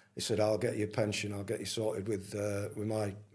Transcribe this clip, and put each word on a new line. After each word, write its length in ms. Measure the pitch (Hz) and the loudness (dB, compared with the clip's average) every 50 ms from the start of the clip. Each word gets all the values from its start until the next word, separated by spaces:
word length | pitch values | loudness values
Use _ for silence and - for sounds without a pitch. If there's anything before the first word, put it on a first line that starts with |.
| - _ - | -20 _ -8
He 40 | - | -6
said, 200 | - - 117 101 | -2 0 2 4
"I'll 180 | 107 107 107 104 | 4 4 4 4
get 180 | - 120 - | 2 2 2
you 80 | 107 104 | 2 0
a 20 | 101 | 0
pension. 440 | - - 107 104 101 - - 104 104 | 2 2 2 2 2 0 -2 -2 -4
I'll 120 | 101 98 | -4 -4
get 160 | 101 113 - | -4 -4 -4
you 60 | - | -4
sorted 420 | 95 - - 110 107 - - 95 107 | -4 -2 0 0 0 0 0 0 -2
with, 260 | 110 95 95 101 107 | -2 -2 -2 -4 -4
uh, 360 | 104 101 104 101 101 104 110 107 | -2 -2 0 0 -2 -2 -4 -4
with 120 | 107 104 107 | -4 -2 0
my, 260 | 110 110 107 101 95 101 - - - | 0 0 0 0 -2 -6 -12 -14 -8